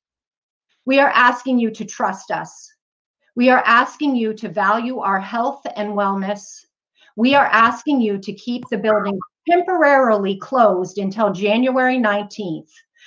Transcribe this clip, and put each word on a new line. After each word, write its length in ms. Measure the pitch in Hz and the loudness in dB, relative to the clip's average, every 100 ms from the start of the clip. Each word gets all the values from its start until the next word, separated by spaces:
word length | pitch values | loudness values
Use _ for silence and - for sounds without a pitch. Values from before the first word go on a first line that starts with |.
| _ _ _ _ _ _ _ _ 247 | _ _ _ _ _ _ _ _ 0
We 140 | 269 | 2
are 100 | 277 | 4
asking 480 | - 247 240 269 247 | 4 4 2 -2 0
you 140 | 226 | 0
to 120 | 214 | -4
trust 460 | 202 - 208 196 - | -12 -6 -6 -6 -8
us. 420 | 160 160 - - _ _ _ _ _ _ - | -8 -8 -18 -20 _ _ _ _ _ _ 2
We 140 | 254 | 4
are 140 | 254 - | 4 4
asking 500 | 233 262 - 294 254 | 2 2 -2 -2 0
you 200 | 220 214 | -2 -6
to 140 | 220 | -8
value 500 | 170 196 226 240 254 | -2 0 0 -2 -6
our 200 | 196 190 | -2 -4
health 460 | 196 233 254 269 - 202 | -4 -4 -4 -6 -10 -8
and 180 | 208 | -6
wellness. 500 | 208 196 196 196 202 - - _ _ _ _ _ - | -2 -2 -2 -4 -8 -10 -20 _ _ _ _ _ 0
We 180 | 247 | 2
are 140 | 285 - | 4 4
asking 540 | 214 233 247 302 269 | 4 2 0 -2 0
you 180 | 214 196 | 0 -2
to 140 | 202 | -8
keep 300 | - - 240 - | -12 -8 -10 -6
the 80 | 214 | -4
building 400 | 220 214 202 190 - _ - | 0 0 -2 -6 -10 _ 0
temporarily 880 | 349 359 359 285 277 247 208 196 190 | 0 0 2 4 4 2 0 -2 -6
closed 600 | - 214 214 185 180 202 | -4 2 2 2 -4 -6
until 340 | 196 202 214 | -6 -2 -2
January 640 | 175 202 226 254 254 254 254 | 0 0 0 0 2 0 2
nineteenth, 720 | 220 202 208 - 185 156 - _ _ _ | 0 0 -4 -10 -8 -8 -12 _ _ _